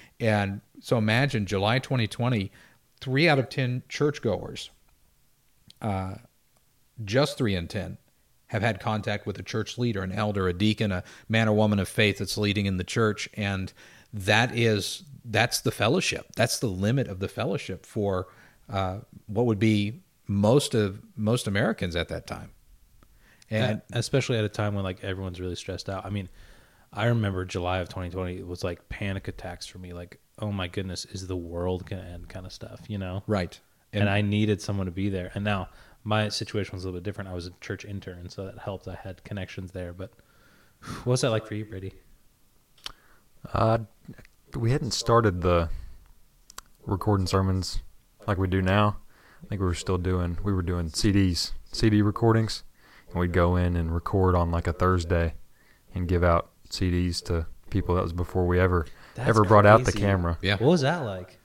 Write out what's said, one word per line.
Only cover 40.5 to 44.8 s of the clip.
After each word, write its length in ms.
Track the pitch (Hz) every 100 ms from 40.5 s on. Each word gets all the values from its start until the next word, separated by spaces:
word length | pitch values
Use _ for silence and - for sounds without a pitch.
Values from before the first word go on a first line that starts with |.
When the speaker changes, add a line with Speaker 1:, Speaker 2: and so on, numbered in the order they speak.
Speaker 2:
<sighs> 280 | _ _ _ - -
what 20 | 123
was 140 | 123
that 80 | 135
like 160 | 110 -
for 80 |
you, 100 | 107
Brady? 280 | 104 95 95 - - - _ _ _ _ _ _ - - _ _ _ _ -
Speaker 3:
Uh, 260 | - 110 113 110 _ - - - _ _
we 160 | 135 113
hadn't 220 | 147